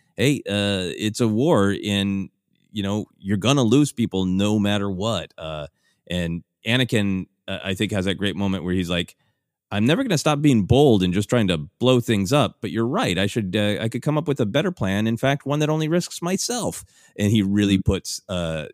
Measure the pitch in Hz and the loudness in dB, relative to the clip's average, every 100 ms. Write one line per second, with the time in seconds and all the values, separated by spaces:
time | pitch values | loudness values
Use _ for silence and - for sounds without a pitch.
0 | _ - 139 143 - 104 101 98 90 64 | _ -2 0 0 -2 -2 -2 -2 -4 -4
1 | 107 104 117 107 147 147 98 98 104 101 | -4 0 0 2 2 4 2 0 -2 -2
2 | 98 98 95 - _ 50 _ 107 98 104 | 0 -2 -6 -14 _ _ _ -6 -4 -4
3 | - _ 98 101 104 143 117 131 147 - | -6 _ -4 0 2 4 4 4 4 0
4 | 113 95 92 92 104 107 101 104 101 92 | -2 0 0 0 2 2 0 0 -2 -4
5 | 107 101 78 - 80 78 71 - _ _ | -4 -4 -6 -12 -12 -10 -12 -16 _ _
6 | - 90 85 85 - _ 107 123 127 113 | -6 -4 -2 -6 -10 _ -2 0 2 0
7 | 101 95 90 _ - 95 95 95 107 104 | 0 -2 -6 _ -12 -10 -6 -2 -2 0
8 | 92 92 101 82 101 95 82 92 87 87 | -2 -2 -4 -2 -2 -2 -2 -2 0 -2
9 | 87 - _ _ _ _ _ 101 113 180 | -4 -10 _ _ _ _ _ -2 2 2
10 | 269 160 - 147 156 113 95 123 147 107 | 0 0 0 2 4 4 4 6 6 6
11 | 90 90 107 123 101 85 73 - 123 127 | 4 0 0 0 2 0 -4 -2 2 4
12 | 117 107 95 147 104 - 104 87 117 170 | 2 0 2 2 0 -2 -6 -4 -2 -2
13 | 170 87 98 - 98 104 104 104 113 - | -2 0 0 -2 -2 0 0 0 -4 -4
14 | - 151 147 139 110 139 185 - 95 98 | -2 -2 -2 -2 0 0 -2 -2 -2 0
15 | 110 113 135 139 - 147 151 156 156 175 | 0 0 0 -2 -2 -2 0 0 0 -2
16 | 175 - 170 196 - 240 151 - - _ | -4 -8 -6 -4 -4 -4 -4 -8 -14 _
17 | _ - 104 110 98 101 104 95 95 95 | _ -2 2 4 4 2 4 4 2 -2
18 | - - - 90 85 80 73 | -4 -12 -8 -4 -4 -4 -8